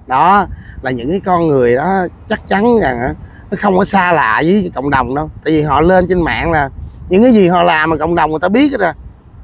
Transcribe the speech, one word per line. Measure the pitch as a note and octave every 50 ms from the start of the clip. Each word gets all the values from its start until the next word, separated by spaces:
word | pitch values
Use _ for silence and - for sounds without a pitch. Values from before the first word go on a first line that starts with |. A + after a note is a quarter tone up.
| -
Đó, | - B2+ C3+ D#3+ F3 G3+ G#3 F3+ - - - - - - -
là | - C3+
những | C3 A#2 A#2 C#3+
cái | F3+ G3 -
con | G3 F3+ E3+ E3+
người | D#3+ C#3+ C3+ B2 A#2+ A#2+
đó | C3 D#3 F3+ G3 F#3+ F3+ E3 - - -
chắc | - G#3+ G#3+ -
chắn | - G3+ G3 G#3+ A#3+ A#3+ A3
rằng | E3+ C3+ B2 A#2
á, | A#2+ C#3+ D3+ - - - - - - -
nó | G3+ -
không | - G#3 F#3
có | F#3 G3+
xa | - - G3 F3+ F3+ E3+
lạ | D3+ B2+ A2 G#2+ A#2+ C#3+
với | E3 G3 G#3+ F#3 F3 -
cộng | B2+ C3 C#3+
đồng | C#3 C3 B2 A#2 C3+
đâu. | C#3+ D#3 D3+ - - -
Tại | D3+ D#3+
vì | D3+
họ | D3+ D#3 C3+ C#3+
lên | D#3+ F3 F#3 F#3 F3+
trên | E3+ F#3 F3+
mạng | D#3+ C#3 A#2 A#2 C#3 E3
là | E3 D3+ C#3 C3+ - - - - - - - -
những | F3+ G3 A#3
cái | C4 A3+
gì | G#3+ F#3
họ | E3+ F3+ F3 F3
làm | F3 E3 D#3 D#3 D#3+
mà | E3
cộng | C#3+ D3+ E3+ E3+
đồng | E3+ D#3 D#3
người | D#3 D#3
ta | F3 F#3
biết | G3+ B3+ D4 C#4+
hết | C#4 G#3+
rồi. | F#3+ E3 D3 - - - - - - - - -